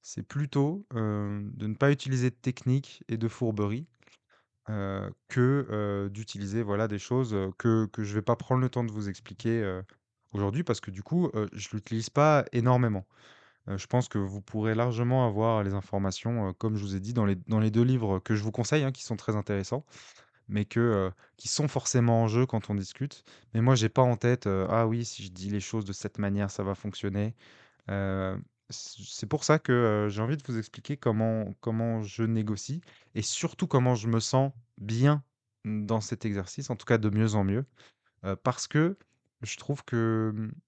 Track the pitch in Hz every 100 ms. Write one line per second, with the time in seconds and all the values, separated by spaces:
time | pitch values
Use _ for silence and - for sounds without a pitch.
0 | - - - 139 147 143 143 185 - 123
1 | 110 104 101 101 104 - 107 110 139 143
2 | - 131 123 - - 123 - 131 139 -
3 | - 113 117 - 120 107 104 110 160 _
4 | _ _ _ _ _ _ - 107 98 98
5 | 98 98 _ - 123 139 135 107 104 101
6 | 98 101 110 101 101 107 107 101 110 104
7 | - 123 127 104 95 - 117 113 110 -
8 | 104 104 104 117 - 127 127 127 117 107
9 | 101 95 - 98 113 117 101 92 95 _
10 | _ _ _ 107 101 120 170 117 - 92
11 | - 165 175 107 104 - 101 110 - 113
12 | 110 - 147 151 - 123 117 127 123 104
13 | 92 _ - - _ _ - 98 - 123
14 | 123 107 98 101 101 110 110 110 120 113
15 | 120 131 123 101 110 113 98 98 95 101
16 | 98 92 113 117 98 90 113 107 101 98
17 | 98 120 104 98 85 110 110 107 120 131
18 | 110 92 - 107 104 110 117 151 135 131
19 | - 110 - 107 98 101 98 - - -
20 | - - - _ - 101 104 - 120 104
21 | 95 92 - _ - - 147 - - 131
22 | 117 117 113 110 127 113 - 104 95 -
23 | 143 - _ - _ 113 117 131 110 -
24 | 127 117 123 123 - 95 95 113 113 117
25 | 117 - 98 92 95 104 92 113 101 98
26 | 98 - 101 101 101 - 95 95 104 98
27 | 101 98 104 110 - - - _ - 98
28 | 98 95 95 98 - _ _ - - -
29 | 98 - 104 151 - 156 - 123 117 107
30 | 104 104 113 151 135 117 107 - - 139
31 | - 107 113 110 101 98 - 113 117 113
32 | 104 - 113 113 107 101 - 151 - -
33 | _ - 104 - 170 - 180 135 127 123
34 | 110 113 - 131 135 - _ - 101 113
35 | 135 147 - _ _ _ 104 107 104 113
36 | 104 - 113 101 92 - 139 113 - 117
37 | 107 107 110 107 98 101 139 _ - _
38 | _ _ 95 95 - 120 - 147 165 196
39 | _ _ _ _ 110 - - 143 - 120
40 | 113 110 110 107 110 -